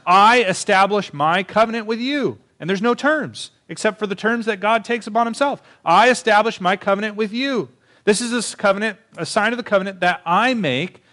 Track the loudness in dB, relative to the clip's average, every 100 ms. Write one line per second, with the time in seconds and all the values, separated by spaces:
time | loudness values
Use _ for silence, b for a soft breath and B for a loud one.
0 | 2 4 6 4 2 -2 0 2 2 0
1 | -4 -2 0 0 0 0 2 0 -6 -6
2 | -4 -2 -4 -6 _ -10 -6 -2 0 0
3 | 0 0 -4 -10 -16 _ -16 -4 -2 -2
4 | -6 -4 -2 -2 -2 -2 0 0 -2 -6
5 | -4 -2 -2 0 -2 -4 _ b 2 6
6 | 6 4 2 2 2 -2 -2 0 0 -2
7 | -2 -4 -6 -4 -4 -4 -6 _ b b
8 | b 0 0 -4 -4 -2 0 0 -2 -6
9 | _ -10 -4 0 0 -2 0 0 0 -2
10 | -2 0 0 2 2 0 -2 -2 -4 -10
11 | _